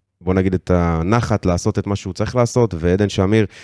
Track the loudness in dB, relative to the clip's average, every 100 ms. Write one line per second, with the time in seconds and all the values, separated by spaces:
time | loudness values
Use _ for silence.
0 | _ _ -2 0 2 -2 0 0 2 0
1 | 0 0 0 0 0 0 -2 -4 -4 -6
2 | -6 -6 -4 0 0 2 0 0 0 2
3 | 0 0 2 2 0 -4